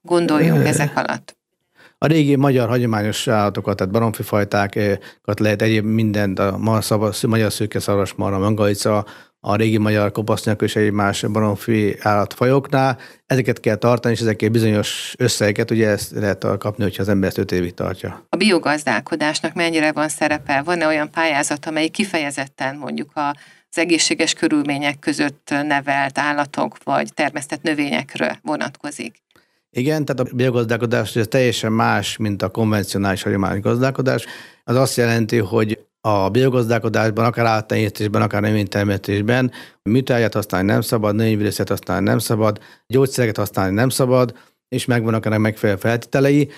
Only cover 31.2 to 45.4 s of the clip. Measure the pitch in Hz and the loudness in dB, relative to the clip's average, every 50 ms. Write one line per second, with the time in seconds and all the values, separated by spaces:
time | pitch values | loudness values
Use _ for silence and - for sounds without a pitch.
31.2 | 110 - - 135 127 123 110 - - 110 110 113 117 117 113 104 104 - - - | -2 0 2 2 2 2 0 0 -2 0 0 2 2 2 2 0 -2 -4 -4 -4
32.2 | 110 104 101 95 101 95 - - 113 107 107 104 92 - - 98 98 98 95 95 | -4 -4 -2 -2 -4 -4 -2 0 0 2 2 0 0 -2 -2 0 0 0 0 0
33.2 | - 104 104 101 98 92 92 101 101 113 117 120 127 135 131 - 127 135 127 120 | -2 -2 0 0 0 0 -2 -2 0 0 0 2 0 0 0 0 0 0 0 -2
34.2 | - - - - - - - _ - - 120 127 135 127 - - 120 117 117 117 | -4 -8 -16 -18 -18 -20 -20 _ -4 0 2 2 2 2 2 2 2 2 2 2
35.2 | 113 107 117 117 104 92 113 113 110 107 107 - - _ _ _ - 113 104 101 | 0 2 2 0 0 2 2 0 2 0 -2 -6 -8 _ _ _ -2 0 2 2
36.2 | 95 95 101 127 131 135 123 127 120 113 117 113 - 113 104 110 110 113 104 117 | 2 2 2 2 2 4 2 2 2 2 0 0 0 0 0 2 0 0 2 2
37.2 | 113 117 113 120 117 113 110 110 107 - 110 107 107 104 - - 107 107 101 110 | 0 0 2 2 2 2 2 0 0 -2 -2 0 0 -2 -2 -2 -4 -2 0 0
38.2 | 110 104 - 101 104 101 104 104 101 95 - 104 101 101 98 95 - - 101 101 | 0 0 0 0 0 2 0 0 0 0 0 0 0 0 0 -2 -2 -2 -2 0
39.2 | 104 107 123 127 127 123 - - - - _ _ - 101 113 131 131 - 131 117 | 0 2 2 2 0 -2 -4 -8 -20 -20 _ _ -2 0 0 2 2 2 2 2
40.2 | 117 104 - 110 101 - - 90 95 101 117 120 117 - 131 113 104 104 104 107 | 2 0 0 -2 -4 -2 -2 0 2 2 2 2 0 0 0 0 0 0 2 2
41.2 | 113 113 110 104 104 101 98 - 101 - 98 92 - - 92 95 98 107 120 120 | 2 2 2 2 0 -2 -2 -2 -2 -2 -4 -6 -4 -4 -2 0 0 2 0 0
42.2 | 110 - 117 107 110 107 104 - - - - _ _ - - 135 139 127 - - | 0 0 0 2 2 0 0 -2 -8 -20 -20 _ _ -2 2 2 2 2 0 0
43.2 | 123 110 104 - 104 101 - 104 95 95 98 107 123 131 117 - 139 123 127 127 | -2 0 0 -2 -4 -4 -2 -2 0 0 2 2 0 0 2 0 2 2 4 4
44.2 | 123 117 110 - - _ _ _ _ - 127 127 - - 120 120 110 113 110 110 | 2 2 -2 -10 -20 _ _ _ _ -8 -6 -6 -2 0 0 0 2 0 0 0
45.2 | 104 110 107 107 | 0 0 0 2